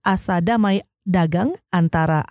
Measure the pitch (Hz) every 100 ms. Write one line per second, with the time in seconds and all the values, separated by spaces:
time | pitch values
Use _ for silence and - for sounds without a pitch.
0 | - 196 - 180 170 233 202 196 - _
1 | 196 180 165 170 233 370 _ 180 165 165
2 | 160 156 -